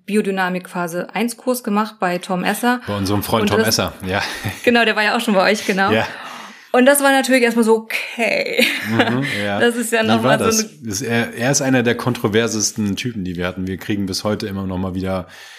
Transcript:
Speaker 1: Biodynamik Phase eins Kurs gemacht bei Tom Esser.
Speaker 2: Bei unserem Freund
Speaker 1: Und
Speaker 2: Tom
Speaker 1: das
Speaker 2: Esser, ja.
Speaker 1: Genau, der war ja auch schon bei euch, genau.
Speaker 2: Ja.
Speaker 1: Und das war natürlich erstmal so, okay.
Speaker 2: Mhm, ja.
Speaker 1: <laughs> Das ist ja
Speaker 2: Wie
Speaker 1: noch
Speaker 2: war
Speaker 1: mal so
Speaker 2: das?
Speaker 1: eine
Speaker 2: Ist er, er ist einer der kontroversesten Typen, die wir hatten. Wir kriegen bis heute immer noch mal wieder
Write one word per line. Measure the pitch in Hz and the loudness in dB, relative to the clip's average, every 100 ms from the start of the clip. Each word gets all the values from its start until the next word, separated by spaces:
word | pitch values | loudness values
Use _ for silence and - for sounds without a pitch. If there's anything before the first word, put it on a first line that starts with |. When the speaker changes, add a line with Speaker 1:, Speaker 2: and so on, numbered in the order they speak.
| - | -4
Speaker 1:
Biodynamik | 208 202 190 180 180 180 | -2 0 0 -2 -2 -6
Phase | 180 175 175 - | -6 -4 -6 -6
eins | 190 233 - | -4 -4 -4
Kurs | 247 247 | -4 -4
gemacht | - 202 214 - | -2 -2 -2 -2
bei | 185 180 | -2 -2
Tom | - 180 | -2 -2
Esser. | 185 208 240 247 - | -2 0 0 0 -2
Speaker 2:
Bei | 101 | -2
unserem | 98 104 | 0 0
Freund | - 113 | 0 0
Speaker 1:
Und | 104 | 2
Speaker 2:
Tom | 104 | 2
Speaker 1:
das | 110 | 2
Speaker 2:
Esser, | 107 90 - 95 | 2 -2 -4 -4
ja. | 95 - - 104 - | -2 -2 -6 -8 -2
Speaker 1:
Genau, | - 233 220 | 2 4 2
der | 214 | 2
war | |
ja | 208 240 | 0 0
auch | |
schon | 233 185 | 2 2
bei | 185 | 4
euch, | 214 - | 2 0
genau. | 190 196 | 0 2
Speaker 2:
Ja. | 214 107 - - - - - - | 2 0 -8 -14 -16 -16 -20 0
Speaker 1:
Und | 247 254 | 4 6
das | 277 | 6
war | 277 | 4
natürlich | 269 254 254 | 4 4 4
erstmal | 233 226 | 4 4
so, | 220 220 | 4 4
okay. | 220 - - - 226 - - - 240 - - | 0 -6 -6 -4 0 0 0 0 0 0 -2
Speaker 2:
Mhm, | - 226 131 139 104 | 0 2 0 -2 -2
ja. | 101 101 | -2 2
Speaker 1:
<laughs> | |
Das | 240 240 | 2 2
ist | 226 | -2
ja | 226 | 0
Speaker 2:
Wie | 220 | 2
Speaker 1:
noch | 220 | 2
Speaker 2:
war | 254 214 | 4 2
Speaker 1:
mal | |
so | 208 | 2
Speaker 2:
das? | 220 107 - | 0 -2 -8
Speaker 1:
eine | 113 | -8
Speaker 2:
Ist | 95 | -6
er, | 117 117 117 | -2 0 -2
er | 117 123 | -2 0
ist | 143 | 0
einer | 135 131 | 2 2
der | 117 117 | 2 0
kontroversesten | 127 120 113 107 117 107 101 - 104 95 | -2 -2 0 2 0 -2 -4 -2 -2 -2
Typen, | 123 110 | -6 -6
die | 90 87 | -6 -4
wir | 90 | -4
hatten. | 95 92 | -4 -6
Wir | 90 | -6
kriegen | - 101 95 | -4 -2 -2
bis | 92 | -4
heute | 107 104 107 | -2 -4 -4
immer | 98 95 | -6 -6
noch | 92 | -4
mal | 95 92 | -4 -4
wieder | 95 92 90 - - | -4 -4 -6 -14 -20